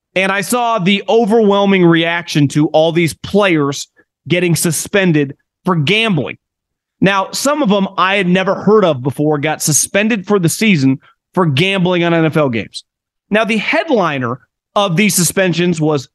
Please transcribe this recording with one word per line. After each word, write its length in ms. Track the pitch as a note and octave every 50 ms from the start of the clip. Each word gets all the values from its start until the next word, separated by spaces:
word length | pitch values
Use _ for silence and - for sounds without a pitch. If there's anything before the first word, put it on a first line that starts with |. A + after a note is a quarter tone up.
| _ _ -
And 200 | F3+ F#3+ F#3+ F#3+
I 80 | G3+
saw 360 | F#3+ - A#3+ B3 A#3+ A#3 A3+
the 260 | A3 E3+ F#3+ G3+ G3+ -
overwhelming 760 | - G#3+ A3+ A#3 F#3+ A3+ A#3 A3 G3 G3 G3+ G3+ G3 G3 F#3 F3
reaction 640 | E3+ E3 D#3+ E3 E3 E3+ F3 E3 - - D3+ C#3+ C3+
to 180 | - D3+ D3+ D#3
all 220 | - D#3 D#3+ E3+
these 220 | D#3 F3 E3+ D3 -
players 760 | _ - - - G3 G#3 F#3+ E3 D3+ C#3+ C#3 C#3+ - - _ _ _ _ _ _ _ -
getting 300 | C3 E3 F3+ F3+ F3 D#3+
suspended 800 | - - F3 D3 - - - - G3+ F#3+ F3+ D#3 D3 C#3+ C3+ C#3+ _ _ _ _ _ -
for 140 | F3+ F#3
gambling. 600 | D#3+ C#3 C#3 G3+ A3 A3+ A3 F#3 C#3+ A2+ D2+ - _ _ _ _ _ _ _ _ _ _ _ _ -
Now, 300 | - F#3+ G3+ F#3+ F#3+ -
some 320 | - - - C#4 D4 D4+ C#4
of 60 | F#3+
them 180 | G#3 G3+ G3 - -
I 180 | E3 F3+ F#3+ G3
had 120 | G#3 F#3+
never 280 | F3 F3+ F#3+ F#3 G3 F3+
heard 280 | - - F#3+ G#3+ G#3+ F#3+
of 180 | E3+ C#3+ B2
before 360 | B2 C#3+ - - D3+ D3+ D3+
got 240 | C#3+ C#3 D#3 D3+ -
suspended 680 | - D#3 D3 - - - - G3 G#3+ A3 A#3 G3 F3+
for 100 | - G#3
the 120 | G3+ E3 D#3+
season 500 | - - A3 A3 F#3 C#3+ C3 C3+ C3+ - _ - _ _ _ _ -
for 120 | F3 F#3
gambling 580 | D#3 C3 C3 F#3 F#3+ G3 F#3+ F3 F#3 F3+ F3 E3+
on 100 | E3+ E3+
N 120 | E3 D#3+
F 100 | D#3 D#3
L 140 | D#3+ D3+ C3+
games. 340 | A2+ G#2+ F2 - - - - _ _ _ _ _ _ _ _ -
Now, 160 | G3+ G#3+ A3+
the 100 | G3+ A3+
headliner 840 | G#3 - - C#4 D#4+ - E4 C4+ G#3+ F3 D#3+ C#3+ C3+ B2+ A#2 B2+ - _ _ _ _ _ _ -
of 220 | G#3 G3+ G3 D#3+
these 180 | E3+ G#3+ G3 -
suspensions 640 | F#3+ E3+ - - G3 F#3 F#3 D#3 E3 F3 F3+ F3 D#3+
was 300 | D3+ D#3 D3+ C#3 - _